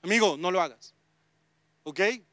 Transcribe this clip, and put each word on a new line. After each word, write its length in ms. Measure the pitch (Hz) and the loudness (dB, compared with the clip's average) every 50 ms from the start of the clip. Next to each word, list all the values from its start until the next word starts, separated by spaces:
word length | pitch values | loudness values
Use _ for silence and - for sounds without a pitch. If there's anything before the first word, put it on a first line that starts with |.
Amigo, 340 | - 175 208 233 220 196 151 | -2 0 2 2 2 2 0
no 140 | 139 170 180 | 0 -4 -2
lo 100 | 180 185 | 0 0
hagas. 340 | 170 147 120 _ - - _ _ _ _ _ _ _ _ _ _ _ _ _ _ _ _ _ _ | -2 -2 -6 _ -20 -20 _ _ _ _ _ _ _ _ _ _ _ _ _ _ _ _ _ _
¿Ok? 180 | _ 156 147 147 190 208 247 240 196 _ | _ -12 -2 0 0 0 0 -4 _ _